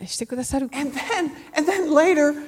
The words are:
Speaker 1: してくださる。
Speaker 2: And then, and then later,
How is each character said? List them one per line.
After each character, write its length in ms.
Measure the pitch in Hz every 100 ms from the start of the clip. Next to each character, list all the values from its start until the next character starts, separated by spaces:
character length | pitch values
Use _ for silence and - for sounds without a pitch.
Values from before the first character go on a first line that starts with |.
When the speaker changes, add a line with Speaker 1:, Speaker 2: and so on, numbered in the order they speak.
| 185
Speaker 1:
し 100 | -
て 100 | 233
く 100 | 247
だ 80 |
さ 160 | 247 277
る。 100 | 262
Speaker 2:
And 200 | 269 285
then, 400 | 269 - 427 311 - - -
and 140 | 302
then 220 | 392 330
later, 540 | 294 339 311 294 294